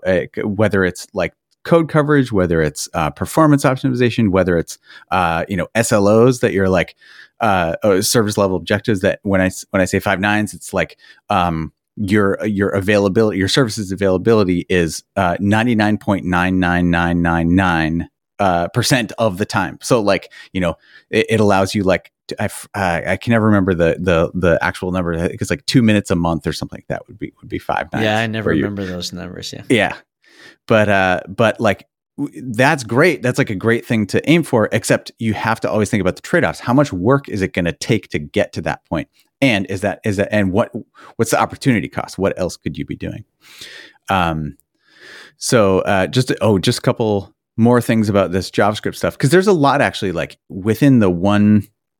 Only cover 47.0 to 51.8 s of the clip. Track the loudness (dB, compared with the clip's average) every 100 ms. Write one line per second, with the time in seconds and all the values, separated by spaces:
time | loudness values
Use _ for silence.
47 | 0 -2 -4 _ _ 0 4 4 2 0
48 | 2 2 2 -2 -4 0 0 0 -8 -6
49 | -6 -2 2 4 4 2 2 2 0 -2
50 | -6 -4 -6 -10 _ -6 -2 2 4 6
51 | 4 2 2 4 4 4 2 _